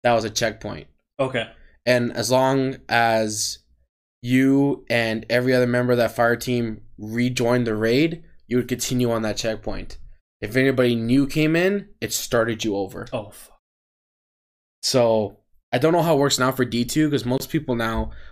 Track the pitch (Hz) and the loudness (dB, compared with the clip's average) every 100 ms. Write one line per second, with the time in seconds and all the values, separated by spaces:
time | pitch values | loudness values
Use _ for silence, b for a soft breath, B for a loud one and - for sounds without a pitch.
0 | 120 117 113 107 113 - 104 85 - _ | 2 2 0 -2 -4 -4 -10 -12 -16 _
1 | _ - 131 131 110 b b b - 123 | _ -6 -4 -4 -8 b b b 0 0
2 | 120 - 113 127 131 135 131 135 - 117 | 0 -4 0 2 2 2 -2 -6 -2 2
3 | 117 110 110 107 - - _ _ _ _ | 2 2 0 -4 -6 -8 _ _ _ _
4 | _ _ 120 127 135 139 143 - - 117 | _ _ 0 2 4 4 2 0 -2 0
5 | 113 113 113 120 127 127 123 123 123 123 | 0 -2 0 0 4 4 4 2 2 2
6 | 110 - 117 120 127 123 117 110 - - | 2 2 2 2 0 -2 -2 -6 -14 -14
7 | 107 117 123 127 117 123 113 107 113 123 | -8 -2 0 0 0 2 0 0 2 2
8 | 160 165 b b b 123 120 123 - 127 | 2 -2 b b b -2 -2 -4 -2 0
9 | 120 113 110 101 113 107 - 95 - - | 0 0 -2 -4 -4 -4 -6 -8 -10 -14
10 | - - _ - 104 123 135 131 123 117 | -18 -20 _ -12 -4 0 2 2 2 2
11 | 113 135 139 156 156 165 185 202 196 - | 2 2 2 2 2 2 2 0 -6 -10
12 | 107 - - 120 113 110 113 98 95 92 | -6 -6 -2 0 0 -2 -2 -4 -4 -10
13 | 110 117 101 - - _ _ _ _ _ | -10 -10 -10 -18 -20 _ _ _ _ _
14 | _ _ _ _ _ _ _ _ - 131 | _ _ _ _ _ _ _ _ -2 2
15 | 117 113 101 - _ _ _ 127 156 170 | 2 2 -2 -8 _ _ _ -2 2 2
16 | 165 147 143 131 127 131 123 117 120 156 | 2 2 2 2 0 0 -2 -2 -2 0
17 | 151 139 117 131 - 160 151 120 113 110 | 0 0 -2 -4 -2 -4 -2 -4 -2 -4
18 | 110 B B | -4 B B